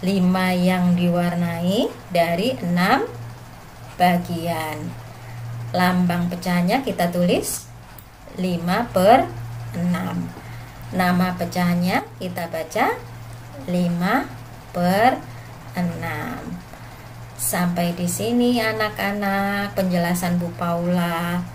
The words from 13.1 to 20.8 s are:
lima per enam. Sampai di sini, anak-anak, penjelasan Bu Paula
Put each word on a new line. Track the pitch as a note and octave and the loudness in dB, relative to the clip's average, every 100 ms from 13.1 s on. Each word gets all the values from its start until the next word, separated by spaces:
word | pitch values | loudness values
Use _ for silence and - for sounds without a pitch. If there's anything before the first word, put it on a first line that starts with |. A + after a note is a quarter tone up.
| - - - - - F3 | -14 -14 -16 -16 -12 -2
lima | F3+ F3 E3+ F3+ B3+ - - - - - | 0 2 2 2 2 0 -10 -16 -18 -10
per | F3+ F3 G3 A#3+ D4 - - - - - - | 0 2 4 4 2 -8 -16 -16 -16 -10 -4
enam. | F3 E3 E3 D3+ D3+ - - F3 - - - - - - - - | -2 -2 -6 -6 -6 -8 -10 -12 -12 -18 -18 -18 -18 -16 -16 -6
Sampai | - F3+ F3 F3 F3 | -4 0 0 2 -2
di | F3 F3 | 0 -2
sini, | F3 G#3+ A#3+ A#3+ B3 | -2 0 4 4 4
anak-anak, | A3 A3 G#3+ G#3 G3 G#3 G3+ G3 G3 G3+ G3+ G3 | 2 0 -2 0 -2 0 0 0 0 0 -2 0
penjelasan | F#3 F3+ E3+ F3 F3+ F3 | 2 2 2 0 2 0
Bu | E3+ F3 | 0 -4
Paula | E3+ E3+ | -2 0